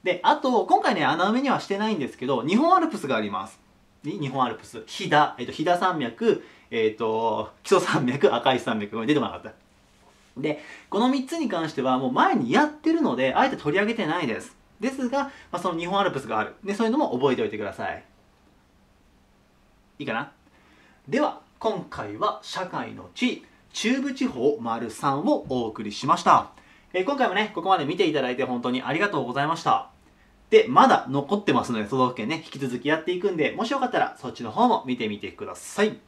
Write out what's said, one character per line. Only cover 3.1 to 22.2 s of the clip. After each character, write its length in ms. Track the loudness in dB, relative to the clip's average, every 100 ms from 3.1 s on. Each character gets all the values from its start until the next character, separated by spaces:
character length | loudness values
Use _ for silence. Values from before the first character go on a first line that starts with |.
| -2
あ 40 |
り 80 | -2
ま 180 | -6 -10
す。 120 | -14 _ _ _ _
で、 100 | -10
日 180 | -6 -4
本 140 | 0
ア 60 | -2
ル 60 | -2
プ 100 | -12
ス、 180 | -18 -14
飛 180 | -10 2
騨、 280 | 4 4 0
え 60 |
っ 20 | -10
と、 60 |
飛 120 | -4
騨 140 | 0 2
山 220 | 2 0
脈、 440 | -4 -2 0 0 -2 -20 _
え 200 | 0 0
っ 20 | 0
と、 560 | -2 0 -2 -2 -6 _
木 60 | 2
曽 100 | 2
山 240 | 2 0 0
脈、 280 | 2 2
赤 200 | 2 2
石 100 | 0
山 160 | 0 -4
脈、 160 | -4 -6
ご 40 |
め 40 | 0
ん、 20 |
出 60 |
て 60 | 0
こ 60 | 0
な 60 |
か 40 | -6
っ 40 |
た。 80 | -16 -20 _ _ _ _ _ _ _ -6
で、 260 | -4 -4 -8 -20 -6
こ 100 | 0
の 100 | 2
三 160 | 0 -2
つ 120 | -4
に 120 | -4
関 180 | -2 -4
し 60 |
て 80 | -2
は 160 | 0 0
も 100 | 0
う 40 |
前 220 | 2 2 2
に 160 | 2
や 140 | 2 2
っ 40 |
て 240 | 0 -2
る 80 | 0
の 160 | 0 2
で、 160 | 0 2
あ 100 | 2
え 40 |
て 80 | 0
取 180 | -2 0
り 60 |
上 60 | 0
げ 80 | 0
て 100 | -2
な 160 | -2
い 60 | -2
で 120 | -6
す。 160 | -10 _ _ _
で 80 | -6
す 200 | -4 -4
が、 160 | -2 -4 -10 -10
ま 80 | -4
あ、 0 |
そ 140 | -4
の 40 | -4
日 80 | -2
本 140 | 0
ア 40 | 0
ル 60 |
プ 100 | -2
ス 60 | -4
が 100 | -4
あ 40 | -4
る。 100 | -8
で、 100 | -8
そ 120 | 0 0
う 20 |
い 20 |
う 40 |
の 40 | 2
も 140 | 0
覚 220 | 2 2
え 20 | 2
て 60 |
お 40 | 0
い 40 |
て 80 | -4
く 60 | -8
だ 80 |
さ 180 | -6 -8
い。 140 | -10 -14 _ _ _ _ _ _ _ _ _ _ _ _ _ _ _ _ _ _ _
い 60 |
い 40 | -6
か 60 |
な？ 180 | -6 -8 _ _ _ _ _ _ _ -2
で 100 | 0
は、 220 | 0 -2 _ _
今 280 | -4 -2 -8
回 260 | -10 -10
は 240 | -2